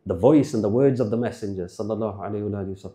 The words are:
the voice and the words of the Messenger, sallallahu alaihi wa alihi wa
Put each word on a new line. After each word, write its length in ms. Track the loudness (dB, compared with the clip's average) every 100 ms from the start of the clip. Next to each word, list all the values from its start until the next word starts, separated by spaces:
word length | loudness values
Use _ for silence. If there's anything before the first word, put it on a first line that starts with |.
| -6
the 80 |
voice 400 | 2 6 6 4
and 100 | 0
the 60 | 2
words 300 | 4 4 2
of 100 | 0
the 80 | 0
Messenger, 480 | -2 -4 -8 -6 -8
sallallahu 540 | -8 -6 -4 -4 -6
alaihi 280 | -8 -6 -4
wa 120 | -6
alihi 240 | -6 -10
wa 60 | -14